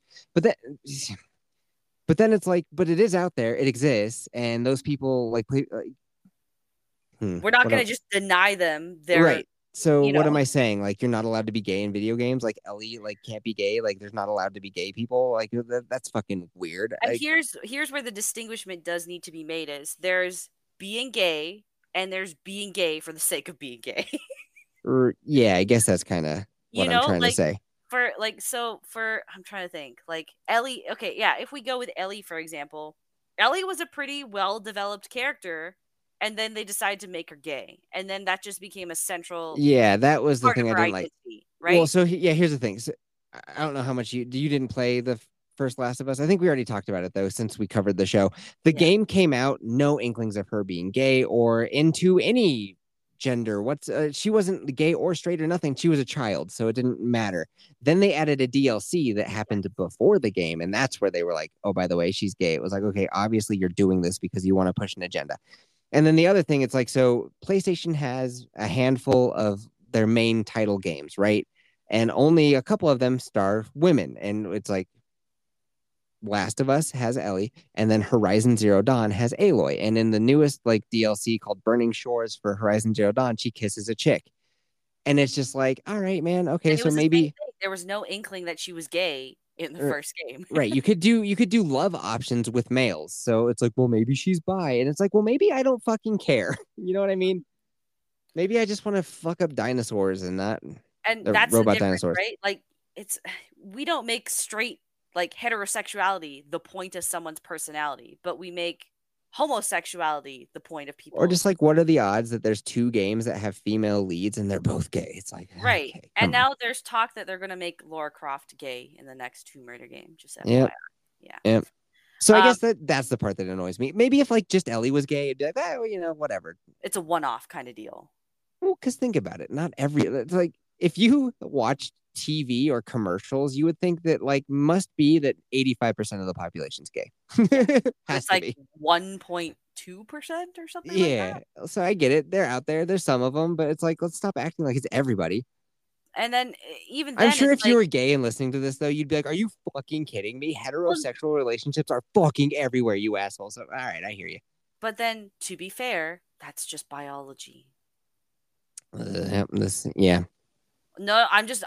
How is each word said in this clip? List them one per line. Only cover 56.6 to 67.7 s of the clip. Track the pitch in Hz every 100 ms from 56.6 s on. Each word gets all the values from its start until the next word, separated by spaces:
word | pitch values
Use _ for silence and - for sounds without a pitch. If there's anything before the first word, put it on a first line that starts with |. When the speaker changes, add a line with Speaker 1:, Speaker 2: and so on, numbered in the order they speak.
| 113
Speaker 1:
it |
didn't | 113 123 -
matter. | 117 117 107 90 78 _ _ _
Then | 123 175
they | 202
added | 151 151 139
a | 127
D | 139 135
L | 107
C | - 180 135
that | 104 -
happened | 104 107 104 95 -
before | 90 - 143 202
the | 117
game, | 95 85 82
and | 85
that's | 104 135 -
where | 101
they | 90
were | 87
like, | 80 80 _ 101
"Oh, |
by | 92 90
the | 87
way, | 85
she's | 95 101
gay." | - 87
It | 78
was | 76
like, | 98
"Okay, | 104 98 95
obviously | 95 107 113 104 101
you're | 92
doing | 87 98 92
this | 87 92
because | 92 98 95
you | 95
wanna | 92
push | - 101 -
an |
agenda." | 87 85 71 - _ - _ _ _
And | 143 156
then | 160
the | 170
other | 196
thing, | 160 143
it's | 127
like, | 131 120
so | 135 127 120 - - -
PlayStation | 196 190